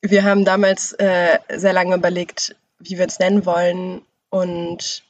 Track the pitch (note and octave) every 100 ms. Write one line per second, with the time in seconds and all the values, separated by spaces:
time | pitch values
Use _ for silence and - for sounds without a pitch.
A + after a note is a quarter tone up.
0 | G3+ G3+ G3 G3+ G3 F#3+ G3+ F#3+ - -
1 | G3+ F3+ F3 D#3 - - F#3+ F#3 F3+ F3+
2 | F3 F3 F3 - - - _ _ - F3+
3 | F3+ - F#3 G3+ F3+ E3+ F3 F3+ F#3 F3+
4 | _ _ _ F#3+ F3+ F3 E3+ E3+ - -
5 | _